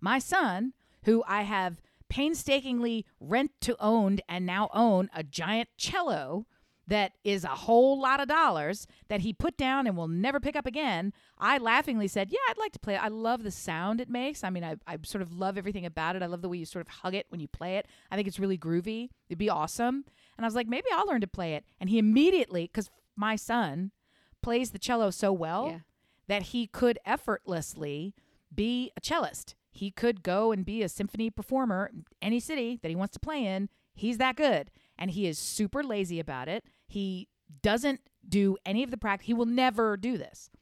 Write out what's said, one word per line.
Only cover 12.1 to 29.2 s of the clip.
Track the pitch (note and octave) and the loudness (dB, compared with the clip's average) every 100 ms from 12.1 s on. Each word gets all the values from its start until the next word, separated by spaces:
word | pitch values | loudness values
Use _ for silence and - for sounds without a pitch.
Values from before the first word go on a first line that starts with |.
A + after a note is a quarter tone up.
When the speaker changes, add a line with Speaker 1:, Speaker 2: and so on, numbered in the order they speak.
| G#3 G3 | -2 -2
Speaker 1:
"Yeah, | G#4+ C5 | 0 -2
I'd | A4 | -2
like | G#4+ | -6
to | - | -6
play | - G3 | -4 -2
it. | |
I | G#3+ | -2
love | A3 A3+ A#3+ | -2 -2 -2
the | G#3 | -4
sound | - - A#3+ F#3+ A3+ | -8 -6 -4 -2 -2
it | B3 | -4
makes. | A#3+ C4 D4 | -4 -6 -6
I | F#3+ | -6
mean, | F#3 | -6
I, | E3+ D#3 - | -6 -8 -10
I | D#3+ | -12
sort | D#3 G3+ | -8 -6
of | F3 | -6
love | F3 F#3+ G3+ | -4 -4 -4
everything | F#3+ G3 F3 | -6 -6 -8
about | D#3+ D#3+ F#3 | -4 -4 -2
it. | |
I | F3 | -4
love | F3 | -6
the | F3+ | -6
way | F3 | -6
you | D#3+ | -8
sort | F3+ | -10
of | E3+ | -12
hug | - F#3 | -10 -6
it | F#3+ - | -6 -6
when | F3 | -10
you | D3 | -10
play | - E3+ F#3+ | -8 -6 -4
it. | - - - | -6 -12 -8
I | F#3+ | -4
think | G3 | -4
it's | F#3 | -2
really | F#3+ F#3 | -2 -2
groovy. | D#3+ E3+ F3+ A3+ B3 _ - | 0 0 -2 -6 -8 _ -10
It'd | E3+ | -2
be | G#3 | 0
awesome." | E3 D#3 - A#3+ C4+ C#4 _ _ - | 0 0 0 0 -2 -6 _ _ -6
And | |
I | A3+ | -4
was | A3+ | -2
like, | A3+ | -2
"Maybe | B3+ B4+ | -2 0
I'll | F4 G4+ | 0 2
learn | B3+ | 2
to | G3 | 0
play | - E3+ | -4 -4
it." | D3+ - - | -4 -8 -6
And | F#3 | 2
he | A3 | 4
immediately, | G#3+ A3+ E4 F#4 - F3 F3 | 6 8 8 6 2 -2 -4
'cause | - G3 _ _ | -4 -8 _ _
my | - G#3 A3 | -4 -2 -2
son | - A#3 F3+ D3 F#3+ - _ _ _ _ | 0 0 0 -2 -6 -8 _ _ _ _
plays | - A#3+ B3+ | -2 0 -2
the | G3 | -4
cello | - A#3 G#3 | 0 2 2
so | - G3+ | 2 2
well | F#3+ D#3+ F3+ C#4 | 2 0 -2 -4
Speaker 2:
Yeah. | E4 - _ _ _ - | -6 -14 _ _ _ -4
Speaker 1:
that | G3+ F3+ | -2 -2
he | A#3+ A3+ | -4 -4
could | - B3 A3+ - | 2 4 4 0
effortlessly | C4 - G#3 - E3+ D3 - D3 C#3+ F#3+ - _ _ _ | -2 -2 -4 -4 -6 -6 -8 -8 -6 -8 -12 _ _ _
be | D#3 G#3+ B3 B3+ - | -2 0 0 -4 -6
a | |
cellist. | - D#4+ | -2 0